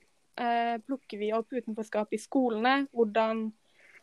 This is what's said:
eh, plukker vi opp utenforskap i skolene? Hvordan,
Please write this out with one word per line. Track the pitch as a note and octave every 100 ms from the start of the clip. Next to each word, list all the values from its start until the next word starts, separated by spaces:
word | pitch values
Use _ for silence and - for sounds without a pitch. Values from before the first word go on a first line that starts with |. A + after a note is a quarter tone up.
| - _ _ -
eh, | G#3 A#3 A#3 A#3
plukker | - C4+ - G#3
vi | G#3
opp | A3+ A3+
utenforskap | B3+ A3+ G#3+ G#3+ G#3 G#3+
i | A3
skolene? | - C#4 B3 G#3+ A#3+ C4+ C#4
Hvordan, | A#3+ A3+ G#3+ A3 A3 A3 - _ _ - -